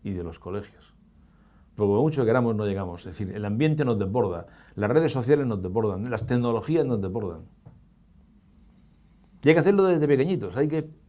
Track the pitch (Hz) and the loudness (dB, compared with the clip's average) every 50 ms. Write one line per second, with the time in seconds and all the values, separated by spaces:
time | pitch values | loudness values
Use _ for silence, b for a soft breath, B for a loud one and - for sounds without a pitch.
0 | - 107 98 87 85 85 80 - - 87 92 104 101 - _ - - _ _ _ | -8 -8 -8 -6 -8 -10 -12 -12 -12 -10 -8 -8 -10 -12 _ -20 -20 _ _ _
1 | _ _ b b b b b b b b b b b b _ - 107 101 101 107 | _ _ b b b b b b b b b b b b _ 0 2 2 4 4
2 | 139 156 151 139 127 110 117 127 120 117 110 104 104 104 98 98 95 90 87 85 | 2 2 2 2 2 4 4 2 2 2 0 -2 -2 -4 -4 -4 -6 -8 -10 -12
3 | - 92 87 - 101 92 92 104 104 104 104 113 151 156 156 151 147 123 113 101 | -14 -16 -10 -8 -8 -8 -6 -8 -6 -4 -2 0 2 0 2 0 0 0 0 0
4 | 101 95 101 123 - - 87 85 85 B B B B B B - 104 104 123 156 | 0 -2 0 0 0 0 -2 -6 -10 B B B B B B -4 -2 2 2 2
5 | 160 143 - 131 117 117 147 147 139 123 110 98 92 92 92 113 110 104 95 92 | 2 2 -2 -2 2 2 2 2 2 -2 -4 -4 -4 -2 -2 0 0 0 -2 -4
6 | 107 123 120 107 110 - 123 123 120 120 117 110 104 - 160 165 143 131 123 107 | -6 -6 -6 -6 -4 0 0 0 0 0 -2 -2 -2 0 0 0 2 0 0 -2
7 | 98 92 90 117 107 92 82 80 82 - - _ _ - - - - _ _ _ | -2 -4 -4 -6 -6 -6 -10 -12 -16 -20 -20 _ _ -20 -20 -20 -20 _ _ _
8 | _ _ _ - _ _ _ - _ _ _ - - - _ _ _ _ _ _ | _ _ _ -20 _ _ _ -20 _ _ _ -20 -20 -20 _ _ _ _ _ _
9 | _ _ _ _ _ _ _ - - 139 160 170 147 185 202 196 190 185 180 160 | _ _ _ _ _ _ _ 0 4 4 6 6 6 4 4 4 4 4 4 2
10 | 151 143 147 131 135 175 190 143 104 95 87 123 143 208 156 160 151 - - - | 4 4 4 2 2 0 0 -2 -4 -6 -2 -2 -2 0 0 -4 -6 -6 -14 -20
11 | _ | _